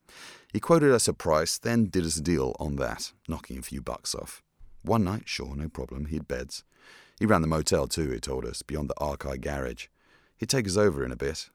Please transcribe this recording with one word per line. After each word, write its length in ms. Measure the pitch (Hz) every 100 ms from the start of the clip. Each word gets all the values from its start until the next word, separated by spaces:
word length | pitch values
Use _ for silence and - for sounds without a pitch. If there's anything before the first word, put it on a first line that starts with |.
| _ - - - _
He 80 | 110
quoted 320 | - 170 143
us 140 | 120 -
a 40 |
price, 440 | 87 87 78 82 -
then 280 | 117 117 101
did 200 | 92 82
us 100 | 82
a 60 |
deal 340 | 78 78 64 -
on 180 | 76 69
that, 340 | 60 - - - -
knocking 300 | 82 - 65
a 40 |
few 200 | - 69
bucks 340 | 60 - - -
off. 260 | - - _ - - -
One 200 | 78 113
night, 240 | 90 113 -
sure, 260 | - 65
no 140 | 69 78
problem, 380 | - 62 67 73
he 100 | 78
had 140 | -
beds. 340 | 65 65 - - _ - - - -
He 60 | 110
ran 160 | 95
the 60 | 80
motel 400 | 78 76 82 67
too, 240 | - 73
he 100 | 57
told 240 | - 64 60
us, 160 | -
beyond 280 | - 76 71
the 80 | -
Archive 400 | 73 69 67 67
garage. 460 | 73 71 64 58 - _ _ _ _ -
He'd 120 | 110
take 160 | 135 98
us 120 | 95
over 260 | 104 69
in 80 | 64
a 60 | 58
bit, 320 | 69 67 -